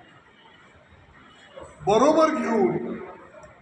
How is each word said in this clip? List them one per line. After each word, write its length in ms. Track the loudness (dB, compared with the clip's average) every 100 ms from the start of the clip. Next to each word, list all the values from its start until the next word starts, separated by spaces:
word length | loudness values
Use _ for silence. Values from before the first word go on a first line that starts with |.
| -20 -20 _ _ -20 _ _ _ _ -20 -20 -20 -20 -20 -20 -20 -20 -8 0
बरोबर 420 | 2 4 4 2
घेऊन 680 | 0 -2 0 0 -2 -8 -10 -14 -18 -20 -20 -20 -20